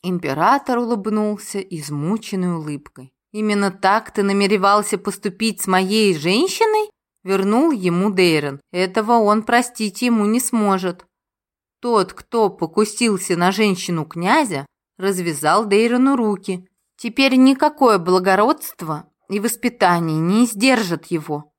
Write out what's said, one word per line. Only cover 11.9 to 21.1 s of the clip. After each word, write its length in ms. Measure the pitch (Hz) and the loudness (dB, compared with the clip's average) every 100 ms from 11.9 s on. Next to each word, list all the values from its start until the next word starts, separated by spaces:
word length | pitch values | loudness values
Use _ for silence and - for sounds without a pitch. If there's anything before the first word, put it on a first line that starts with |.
| 226 185 | 0 0
кто 380 | - - 233 208 | -6 -6 0 0
покусился 840 | 185 160 185 214 - 233 196 - 175 | 0 -4 -2 -2 0 0 0 -2 0
на 160 | 180 | 0
женщину 520 | 196 214 180 - 170 | 2 0 0 -4 -4
князя, 640 | 156 165 180 285 269 151 139 _ _ _ | -6 -6 0 0 0 -4 -10 _ _ _
развязал 680 | 190 185 170 143 151 185 | -4 -2 -4 -2 0 0
Дейрону 500 | 220 202 226 247 262 | 2 2 2 2 2
руки. 540 | 277 220 196 - 185 180 _ _ _ | 2 0 -2 -6 -10 -10 _ _ _
Теперь 400 | 240 226 269 254 | -10 0 2 6
никакое 640 | 262 269 302 302 254 202 | 4 4 0 2 4 4
благородство 1080 | 165 185 185 190 220 311 - - 165 151 - _ _ | 2 2 2 2 2 0 -6 -14 -10 -10 -12 _ _
и 100 | 202 | -4
воспитание 800 | 220 - 240 233 185 175 165 156 | -4 -2 -6 0 2 2 0 0
не 280 | 165 208 240 | 0 2 2
сдержат 600 | 208 254 254 180 165 | 2 2 2 0 -4
его. 460 | - | -4